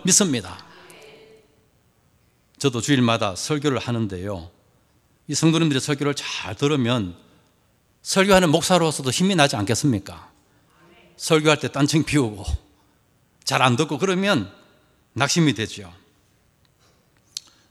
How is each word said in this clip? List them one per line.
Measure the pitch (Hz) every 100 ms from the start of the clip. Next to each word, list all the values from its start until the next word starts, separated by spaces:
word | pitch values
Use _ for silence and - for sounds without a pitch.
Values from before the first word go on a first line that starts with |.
믿습니다. | 180 - 190 123 95 - - - - - - - - - _ _ _ _ _ _ _ _ _ _ _ _
저도 | 139 120
주일마다 | 139 135 120 113 104 90
설교를 | - 151 143 120
하는데요, | - 117 107 90 98 95 85 _ _ _ _ _ _ _ -
이 | 143
성도님들이 | 160 160 165 131
설교를 | - 143 143 139
잘 | - - 92 104
들으면 | 143 139 117 123 92 85 _ _ _ _ _ _ _ _
설교하는 | - 196 196 185 180
목사로서도 | 160 - 180 160 147 131
힘이 | - 190 185
나지 | 143 117
않겠습니까? | 101 113 147 104 - 85 - _ _ _ _ _ _ _ _ -
설교할 | - 160 156 147
때 | 127
딴청 | 139 143 156
피우고 | - 143 117 101 98 - - _ _ _ _ _ _ _
잘 | - 135
안 | 127 120
듣고 | 156 147
그러면 | 190 180 196 160 92 - _ _ _ _ _
낙심이 | 110 139 175 151
되죠. | 110 104 - 92 90 _ _ _ _ _ _ _ _ _ _ _ _ _ - - _ _